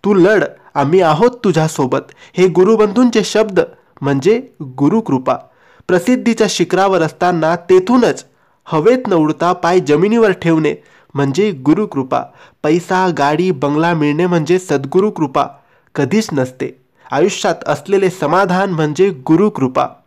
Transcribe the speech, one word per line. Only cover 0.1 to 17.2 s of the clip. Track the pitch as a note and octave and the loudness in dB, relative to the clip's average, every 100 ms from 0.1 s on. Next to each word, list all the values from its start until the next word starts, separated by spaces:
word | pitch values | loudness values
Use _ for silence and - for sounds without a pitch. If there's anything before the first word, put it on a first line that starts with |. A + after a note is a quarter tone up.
लढ, | G3+ F3+ G#3+ - - _ D3 | 2 4 2 -2 -8 _ -4
आम्ही | C#3 F3+ | 0 2
आहोत | E3+ D3+ A#3 B3 | 2 2 0 0
तुझ्यासोबत," | G#3 D#3+ D#3 D#3 C3 C3+ - - - | -2 0 -2 -2 -2 -2 -6 -20 -12
हे | - F#3 | 0 2
गुरुबंधूंचे | E3+ F#3 A3 G#3 G3+ B3 A3 | 4 2 4 2 2 2 2
शब्द | G3+ G#3+ G#3+ F3+ E3 - _ _ | 0 0 0 0 -4 -8 _ _
म्हणजे | C#3 C#3 D3 A#3 C4 _ | -4 0 0 0 -2 _
गुरुकृपा. | C#3+ B2+ C#3+ A3 A3 C3+ B2+ B2 - _ _ _ - | -16 -2 0 0 -2 -2 -2 -4 -6 _ _ _ -2
प्रसिद्धीच्या | F3+ F3 B3+ G#3 A3+ G#3+ | -2 0 0 0 0 -2
शिखरावर | - F3 F#3 G3 F#3 | 0 -2 0 0 0
असताना | D#3+ - F3+ F3 D#3 E3+ | -2 -2 -2 0 0 -2
तेथूनच | - F#3 F3+ B3+ A3 C#3 - _ _ _ - | 2 2 4 2 2 -2 -10 _ _ _ -4
हवेत | D#3+ F3 B3+ B3+ | 0 2 2 0
न | |
उडता | F3 D3+ D#3 F3 | 0 0 0 -2
पाय | F3+ E3+ F3+ | 0 0 0
जमिनीवर | C#3+ D3 G3 A#3 A3 | 2 2 2 2 2
ठेवणे | F3+ E3 D#3+ D#3 - _ _ _ | 0 0 0 0 -4 _ _ _
म्हणजे | C#3 C#3 C#3 G#3 | -4 -2 0 -2
गुरुकृपा. | D3+ C3 D#3+ G#3 C#3 C3 C3 - _ - _ | -2 0 2 0 -4 -4 -4 -6 _ -20 _
पैसा, | D3+ E3+ E3+ F#3 F#3 D#3 | -2 -2 0 -2 0 0
गाडी, | C#3+ D3+ F#3 | -2 0 -2
बंगला | D3 C#3+ D3 E3+ | -2 -2 0 0
मिळणे | E3+ D3 D3 F3+ | 0 -2 0 0
म्हणजे | F3 D3+ F#3 | 0 0 -2
सद्गुरुकृपा | F3+ C#3+ C3+ F3+ G#3 G3+ D3+ D3 - - _ _ _ - | 0 -4 -2 -2 -2 -2 -4 -4 -4 -8 _ _ _ -4
कधीच | C3+ G3+ A3 | -2 -2 -2
नसते. | D3 B2+ - C3 - _ _ - | -4 -4 -6 -10 -10 _ _ -8
आयुष्यात | C3+ | -2